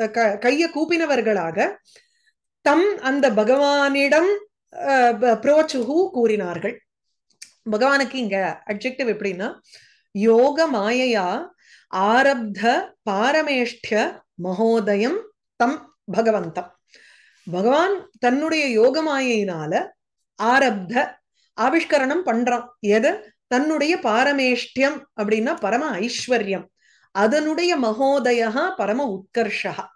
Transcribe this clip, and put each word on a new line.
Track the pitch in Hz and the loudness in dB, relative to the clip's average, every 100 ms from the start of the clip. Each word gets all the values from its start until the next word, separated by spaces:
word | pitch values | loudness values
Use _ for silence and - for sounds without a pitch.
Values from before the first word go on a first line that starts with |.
அ, | 220 | -4
க-, | 220 220 202 | 0 0 2
கையை | 240 285 330 | 0 2 0
கூப்பினவர்களாக, | 294 320 339 320 262 220 208 165 165 311 415 _ _ _ _ _ _ _ _ | -2 -2 0 0 0 0 -2 -2 -2 -2 -4 _ _ _ _ _ _ _ _
தம், | 294 302 403 392 | 2 4 2 0
அந்த | 262 277 269 | -2 0 2
பகவானிடம், | 208 214 269 285 285 277 277 277 294 359 415 - _ _ - | 2 2 2 4 2 2 2 2 4 2 0 -6 _ _ -8
அ, | - 269 240 220 | 0 2 2 2
ப-, | 240 220 | 2 2
புரோச்சுஹு, | 277 302 311 269 226 311 381 | 4 4 4 -2 -2 0 0
கூறினார்கள். | 370 233 208 180 170 196 240 _ _ _ _ _ _ - _ - | 0 0 0 -4 -6 -8 -8 _ _ _ _ _ _ -20 _ -6
பகவானுக்கு | 214 262 277 262 | 0 2 2 0
இங்க | 262 226 196 180 156 - | -4 -4 -2 -2 -6 -8
அட்ஜெக்டிவ் | 208 262 254 254 | -6 -6 -4 -4
எப்படின்னா, | 208 202 180 220 359 _ - _ _ _ 196 | -4 -6 -6 -8 -10 _ -20 _ _ _ 0
யோக | 220 226 269 285 320 | 4 4 4 2 0
மாயையா | 240 202 247 254 220 180 220 349 _ _ - _ 185 | 0 0 0 0 0 -2 -4 -8 _ _ -20 _ -2
ஆரப்த | 196 240 269 269 220 185 220 285 381 - - | 2 4 4 0 -4 -2 0 0 -2 -8 -4
பாரமேஷ்டிய | 196 240 311 302 262 240 - - 214 285 - _ - | -2 0 0 0 -2 -2 -6 -2 0 0 -4 _ -10
மகோதயம் | 175 185 226 226 208 202 233 392 453 _ _ - | -6 0 2 2 2 0 0 -4 -8 _ _ -2
தம் | 240 302 - _ - | 0 0 -10 _ -4
பகவந்தம். | 185 226 214 165 160 180 _ _ _ - _ _ _ - | 0 0 0 -4 -8 -12 _ _ _ -20 _ _ _ -8
பகவான் | 175 214 285 359 392 - _ | -2 2 2 2 -2 -8 _
தன்னுடைய | 247 262 311 320 277 | 0 0 0 0 0
யோக | 220 240 285 | 4 4 2
மாயையினால | 311 277 262 226 196 165 156 202 370 - _ _ _ - | -2 -2 0 0 -2 -4 -4 -4 -4 -10 _ _ _ -4
ஆரப்த, | 220 262 269 208 175 240 - - _ _ _ - | 0 2 2 0 -4 -2 -2 -6 _ _ _ -4
ஆவிஷ்கரணம் | 240 330 320 294 262 320 | 0 0 2 0 0 0
பண்றான். | 359 226 247 240 226 _ | 0 0 0 -2 -6 _
எது? | 208 214 262 415 - _ _ | 0 2 2 -2 -8 _ _
தன்னுடைய | 247 302 311 294 359 | 0 0 0 0 0
பாரமேஷ்டியம் | 240 220 269 277 254 240 - - 269 302 - - | 0 2 2 2 0 0 -4 -2 0 -2 -10 -8
அப்படின்னா | 208 220 226 330 | -2 0 -2 -2
பரம | 196 233 302 190 | -2 -2 -2 -4
ஐஸ்வர்யம், | 233 - - 247 196 185 - _ _ _ _ | -6 -6 -2 -2 -2 -6 -8 _ _ _ _
அதனுடைய | 190 214 294 302 311 349 330 | 0 2 2 0 -2 0 0
மகோதயா | 233 220 269 277 247 240 226 226 349 381 | -2 0 0 2 0 0 0 -2 -4 -4
பரம | 202 226 285 | -4 -2 -4
உத்கர்ஷா. | 190 - - 214 - 190 160 - | -6 -8 -4 -4 -4 -8 -8 -12